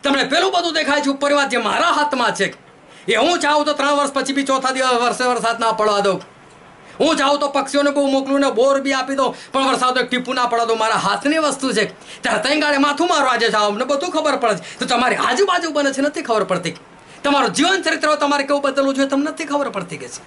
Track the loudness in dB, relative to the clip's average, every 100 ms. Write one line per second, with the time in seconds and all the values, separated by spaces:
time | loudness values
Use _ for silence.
0 | 0 0 2 2 2 0 0 -2 0 0
1 | 0 0 0 2 2 -2 -2 0 0 2
2 | 0 0 -2 0 -4 -4 -20 -20 -20 -14
3 | -2 0 2 2 2 2 0 0 0 0
4 | 0 -2 -2 -2 0 0 0 0 0 2
5 | 0 0 0 0 -2 0 -2 0 0 2
6 | 0 -2 -6 -20 -20 -20 -20 -20 -20 0
7 | 0 2 2 2 0 -2 0 0 2 2
8 | 2 0 0 2 2 2 2 2 0 -2
9 | -2 0 -2 -2 -4 -2 0 2 2 0
10 | 0 -2 -2 -2 0 0 0 0 2 0
11 | 0 0 0 0 0 -2 -2 0 -2 -4
12 | -20 -8 -4 -2 0 0 2 2 2 2
13 | 2 2 2 2 2 2 0 0 -2 -2
14 | 0 -2 0 0 0 0 -6 -8 -2 0
15 | 2 0 0 2 2 2 0 0 0 0
16 | -2 -2 -2 -2 0 -2 -4 -10 -20 -20
17 | -20 -6 0 2 2 0 2 2 0 0
18 | 0 2 2 0 0 0 0 0 0 2
19 | 0 0 -2 -6 -4 -2 -2 -6 -8 -12
20 | -12 -16